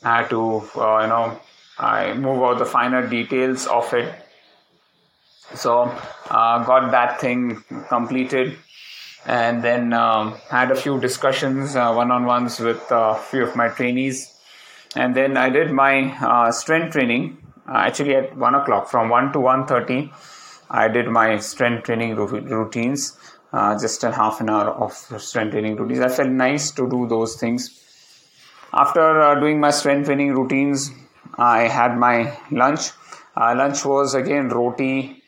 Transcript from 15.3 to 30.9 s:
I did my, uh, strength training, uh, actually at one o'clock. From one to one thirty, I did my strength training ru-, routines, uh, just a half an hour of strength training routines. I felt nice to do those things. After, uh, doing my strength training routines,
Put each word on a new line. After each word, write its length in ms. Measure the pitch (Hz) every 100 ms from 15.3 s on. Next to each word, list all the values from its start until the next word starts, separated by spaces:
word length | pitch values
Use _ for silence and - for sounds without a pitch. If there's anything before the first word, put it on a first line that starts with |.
| 135
I 140 | 127
did 200 | 131 156
my, 460 | 135 135 135 131 131
uh, 300 | 123 120 117
strength 420 | 117 - 160 165
training, 440 | 156 127 120 156 - - - -
uh, 100 | 127
actually 380 | 110 - 143 135
at 200 | 131 127
one 200 | 120 139
o'clock. 320 | 131 101 -
From 200 | 123 113
one 240 | 117 139
to 60 | 147
one 280 | 127 131 127
thirty, 460 | 127 - 127 147 - - - - - _
I 200 | 117 110
did 180 | 117 113
my 300 | 113 113 107
strength 460 | - - 120 117
training 320 | - 113 117 110
ru-, 240 | 104 107
routines, 760 | 113 110 110 127 117 139 - - - - _
uh, 260 | - 104 104
just 240 | 110 -
a 80 | 120
half 300 | 110 110 113
an 100 | 110
hour 200 | 107 104
of 220 | - 107
strength 600 | - - 110 - 120 107
training 240 | 101 107 107
routines. 240 | 110 127
I 80 | 127
felt 200 | 127 135
nice 440 | 131 127 147 147
to 160 | - 127
do 160 | 123 120
those 300 | 113 113 -
things. 340 | 117 123 127 - _ - - - _ _ - - -
After, 480 | - - 175 160 156
uh, 140 | 147 143
doing 240 | 151 151
my 100 | 147
strength 360 | 143 147 143 143
training 280 | 139 143
routines, 560 | 131 131 135 143 139 139